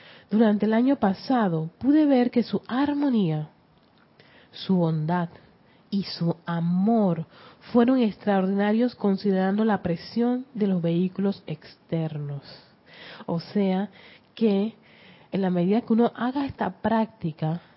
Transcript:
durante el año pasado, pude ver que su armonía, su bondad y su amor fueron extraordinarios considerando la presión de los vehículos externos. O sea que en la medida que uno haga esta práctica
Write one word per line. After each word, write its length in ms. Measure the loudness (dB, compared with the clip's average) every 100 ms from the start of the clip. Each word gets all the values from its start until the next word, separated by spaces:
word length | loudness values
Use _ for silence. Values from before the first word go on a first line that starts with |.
| -20 -20 -2
durante 360 | 2 4 4 2
el 80 |
año 220 | 2 2 2
pasado, 760 | 0 0 -2 0 2 0 -4 -2
pude 280 | 2 4 4
ver 240 | 4 2
que 120 | 0
su 200 | -2 -4 -4
armonía, 800 | -2 -2 0 0 2 0 -2 -6 _ _ _ _ _ _ _ -20 -20 _
su 240 | -10 -2 2
bondad 520 | 2 0 -2 -2 -4 -8 -20 _ _ _ _
y 140 | -6
su 320 | -6 -4 -4 -4 -6
amor 800 | -4 0 0 2 2 2 0 -6 -16 -20 -20 0
fueron 260 | 2 4 4
extraordinarios 960 | 0 -2 0 0 0 0 0 0 -2
considerando 720 | -2 -2 0 0 0 0 0
la 180 | 0 0
presión 640 | -2 -6 -6 -2 -2 -2 -6
de 120 | -4 -2
los 140 | 0
vehículos 640 | 0 0 -2 -2 -4 -4 -10
externos. 960 | -12 -14 -20 _ -4 -4 -6 -8 -10 -14 -20 -20 _ _ -20 -20 -14 -6
O 140 | -6
sea 500 | -4 -2 0 0 -4 -10 -20 -20 _
que 400 | -2 2 2 0 -6 -20 -20 -20 -20 _
en 100 | -4
la 80 | 0
medida 300 | 0 2 0
que 120 | 2
uno 200 | 2 2
haga 320 | 0 -6 -4 -6
esta 240 | -4 -6
práctica 880 | -4 -2 0 -2 -4 -8 -4 -4 -4 -10